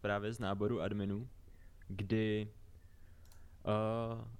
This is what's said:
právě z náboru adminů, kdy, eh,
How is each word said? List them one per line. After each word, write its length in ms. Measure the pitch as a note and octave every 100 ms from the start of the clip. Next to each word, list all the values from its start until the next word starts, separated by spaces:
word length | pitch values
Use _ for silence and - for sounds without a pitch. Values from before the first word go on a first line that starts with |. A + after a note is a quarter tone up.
právě 320 | G#2 G2+ G#2+
z 60 | A2+
náboru 420 | G2 G2+ G#2 A#2
adminů, 480 | F2+ G2+ G2 G2+ B2 - - - - - -
kdy, 600 | F#2+ G2 A2+ A2 G#2+ G#2+
eh, 1200 | - - - - - - - - - - - - G#2+ G#2+ A2+ A2+ A#2 A#2